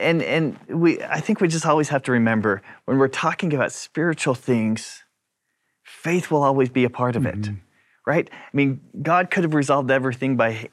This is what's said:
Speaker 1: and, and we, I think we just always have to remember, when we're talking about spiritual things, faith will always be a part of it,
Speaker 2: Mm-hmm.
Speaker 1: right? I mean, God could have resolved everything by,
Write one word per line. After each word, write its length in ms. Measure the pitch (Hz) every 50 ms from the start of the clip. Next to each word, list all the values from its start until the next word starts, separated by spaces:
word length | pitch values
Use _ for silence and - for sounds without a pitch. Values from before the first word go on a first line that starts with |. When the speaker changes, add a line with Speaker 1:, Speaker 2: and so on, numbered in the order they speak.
Speaker 1:
and, 220 | 120 156 170 160
and 360 | - - 135 165 160 127 - - - -
we, 340 | 120 165 170 165 127 -
I 180 | - - 147 156
think 200 | - - 214 -
we 80 | 190 165
just 180 | 160 160 -
always 220 | 160 151 156 151 -
have 120 | 147 131 -
to 80 | 131
remember, 500 | 123 120 113 113 113 110 104 107 98 101 - - - - -
when 120 | - 127 135
we're 100 | 135 135
talking 440 | 135 - - 160 175 - 196 170 151
about 180 | 131 110 -
spiritual 640 | - - - - - 156 160 175 156 - - 143 127
things, 680 | - - - 123 113 110 110 113 110 - - - - - _ _ _ _ _ _ _ _ _ _ _ _ _ _ _ _
faith 460 | - - - - 165 175 185 - -
will 120 | 160 147
always 260 | 143 139 135 139 131 123
be 140 | 127 131 123
a 60 | 120
part 260 | - - 123 123 117
of 100 | 110 131
it, 80 | 82 - 104
Speaker 2:
Mm-hmm. 120 | 104 104 101 92 _ _ _ _ _ _ _ _ -
Speaker 1:
right? 220 | 123 147 170 - -
I 240 | - - - - -
mean, 240 | 143 139 139 131 - - - - -
God 280 | 147 160 170 180 185 180
could 140 | - 196 170
have 100 | 156 156
resolved 360 | 147 139 143 139 143 135 127
everything 460 | 131 135 127 131 120 - 135 135 131
by, 320 | 117 113 113 110 107 - -